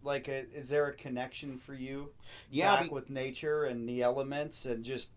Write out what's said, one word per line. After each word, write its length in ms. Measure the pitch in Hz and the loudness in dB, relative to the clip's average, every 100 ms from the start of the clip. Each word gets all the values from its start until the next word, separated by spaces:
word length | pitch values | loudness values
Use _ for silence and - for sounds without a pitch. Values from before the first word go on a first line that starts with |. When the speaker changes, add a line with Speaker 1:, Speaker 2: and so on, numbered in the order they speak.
Speaker 1:
like 240 | 143 139 139 | -2 0 0
a, 180 | 135 117 | -4 -4
is 160 | 143 127 | -10 2
there 180 | 147 147 | 4 4
a 60 | |
connection 640 | 139 139 123 127 - 143 127 | 0 -4 -4 -4 -6 -8 -10
for 160 | - | -10
you 360 | 135 131 139 143 - - - - | -8 -6 -6 -8 -12 -16 -16 -4
Speaker 2:
Yeah, 240 | 135 190 196 | 4 6 6
Speaker 1:
back 80 | 170 | 4
Speaker 2:
be- 40 | |
Speaker 1:
with 200 | 139 131 | -2 -4
nature 540 | 135 131 127 151 151 139 | -4 -4 -2 0 2 2
and 220 | 120 117 | 0 0
the 140 | 123 | 4
elements 640 | 123 135 135 143 151 - 131 | 4 4 0 -2 -4 -4 -4
and 180 | 113 | -2
just 260 | 117 131 - | -2 -4 -6